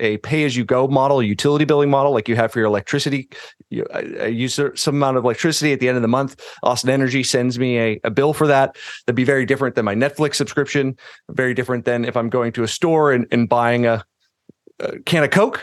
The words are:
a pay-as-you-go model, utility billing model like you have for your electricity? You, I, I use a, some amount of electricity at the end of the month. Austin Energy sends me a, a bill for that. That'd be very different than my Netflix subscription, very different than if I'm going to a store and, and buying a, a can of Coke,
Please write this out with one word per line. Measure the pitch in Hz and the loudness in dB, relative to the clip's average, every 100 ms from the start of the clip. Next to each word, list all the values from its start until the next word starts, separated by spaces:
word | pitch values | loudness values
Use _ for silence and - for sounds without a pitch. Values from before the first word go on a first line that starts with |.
a | 113 107 | -2 -2
pay-as-you-go | - 156 147 123 110 127 135 | -2 -2 0 0 0 2 2
model, | 139 139 139 | 2 2 2
utility | 107 101 143 147 | 0 0 2 2
billing | 147 147 143 | 2 2 4
model | 139 143 | 2 2
like | 123 107 | 0 0
you | |
have | 113 113 | 0 0
for | 120 | 0
your | 110 | 0
electricity? | 104 - 143 139 135 131 - - - - | 0 -2 -4 -2 -4 -6 -16 -20 -20 -12
You, | - - | -8 -8
I, | - | -8
I | - - 107 | -8 -6 -4
use | 117 127 - | -2 -2 -2
a, | 143 - | -4 -2
some | - 143 | -2 0
amount | 135 131 | 2 2
of | |
electricity | 123 113 170 156 151 | 0 0 0 2 0
at | 135 | 2
the | 127 | 2
end | |
of | 127 | 2
the | 113 | 2
month. | 127 139 - - - | 2 0 -6 -20 -4
Austin | - 120 127 | 0 0 2
Energy | 135 131 131 | 2 2 0
sends | 123 131 123 120 | 0 0 0 0
me | 127 120 | 0 0
a, | 113 104 | 0 -2
a | 113 | -4
bill | 107 143 | -2 -2
for | 151 156 | 0 2
that. | 139 135 - - - - | 4 2 -2 -18 -10 -4
That'd | |
be | 120 | 0
very | 127 139 123 | 2 2 0
different | 131 131 120 | 0 -2 -2
than | |
my | 107 | -2
Netflix | 101 139 143 151 | 0 -2 0 -2
subscription, | - 135 - 139 143 135 127 - - - | -2 -4 -2 -2 0 -2 -4 -14 -20 -10
very | - 127 | -2 -2
different | 123 120 123 | -2 -2 -4
than | 117 120 | -2 -2
if | 120 120 | -2 -2
I'm | 113 | -2
going | 123 117 | -2 -2
to | 117 | -2
a | 113 | -4
store | - 170 160 147 | -2 0 2 4
and, | 131 113 | 2 2
and | 123 117 | 0 2
buying | 120 117 120 120 | 2 2 2 2
a, | 113 - _ _ _ _ - _ - | 0 -4 _ _ _ _ -20 _ -10
a | - - | -10 -8
can | - 170 | -2 0
of | 143 | 2
Coke, | 190 208 - | 2 0 -2